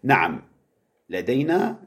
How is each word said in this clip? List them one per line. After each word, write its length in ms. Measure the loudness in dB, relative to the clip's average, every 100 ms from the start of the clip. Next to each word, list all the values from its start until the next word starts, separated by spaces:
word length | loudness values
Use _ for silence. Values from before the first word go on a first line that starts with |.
نعم، 380 | 4 2 2 -4 -14 _ _ _ _ _ _
لدينا 680 | -6 -2 -2 0 0 -2 -6